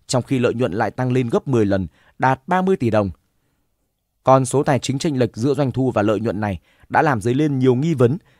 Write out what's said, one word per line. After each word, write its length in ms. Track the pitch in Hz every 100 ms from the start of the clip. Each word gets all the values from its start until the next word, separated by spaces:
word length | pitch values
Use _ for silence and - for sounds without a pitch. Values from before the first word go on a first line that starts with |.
| -
trong 160 | 127
khi 160 | - 135
lợi 140 | 120
nhuận 180 | 117 123
lại 200 | 98 107
tăng 200 | - 127
lên 180 | 127 120
gấp 180 | 202 143
mười 180 | 120 104
lần, 220 | 98 90 _ _ -
đạt 220 | 127 135 -
ba 140 | 185
mươi 140 | 185 190
tỷ 140 | 117
đồng. 200 | 107 98 - _ _ _ _ _ _ _ _ _ _
Con 220 | - 135 127
số 180 | 131
tài 160 | 147 123
chính 200 | - 135
chênh 200 | 175 131
lệch 160 | 117 -
giữa 180 | 131
doanh 180 | 139 139
thu 200 | 123 131
và 100 | 110
lợi 180 | 104 104
nhuận 200 | 110 95
này 200 | 107 92 _ _ -
đã 120 | 127
làm 200 | 151 120
dấy 120 | 110
lên 260 | 131 151 135
nhiều 160 | 127 123
nghi 180 | 160
vấn 240 | 139 120 170 _ _